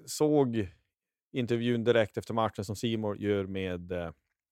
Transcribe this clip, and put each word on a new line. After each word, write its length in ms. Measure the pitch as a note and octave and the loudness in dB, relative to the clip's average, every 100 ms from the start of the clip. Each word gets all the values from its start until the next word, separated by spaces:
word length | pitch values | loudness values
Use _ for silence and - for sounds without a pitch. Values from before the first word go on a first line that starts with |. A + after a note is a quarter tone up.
| C3+ | -8
såg 600 | - D3+ D3+ C3 A2+ F#2 - _ _ _ _ _ | 0 4 4 4 0 -4 -8 _ _ _ _ _
intervjun 520 | C3+ A#2 A#2 A#2+ A#2 | -4 0 0 0 2
direkt 340 | A2+ A#2 G#2 - | 4 4 2 -2
efter 160 | - | -4
matchen 320 | A2+ A2 - G2+ | -2 -2 -2 -8
som 100 | G2+ | -4
C 220 | A#2 A2 | -2 -2
More 220 | G#2+ G2+ | -4 -2
gör 260 | G2+ G2+ G2 | 0 0 -2
med, 460 | F#2+ F#2+ F2 F2 | -4 -4 -6 -6
eh, 200 | F2+ E2 - _ _ _ | -6 -6 -10 _ _ _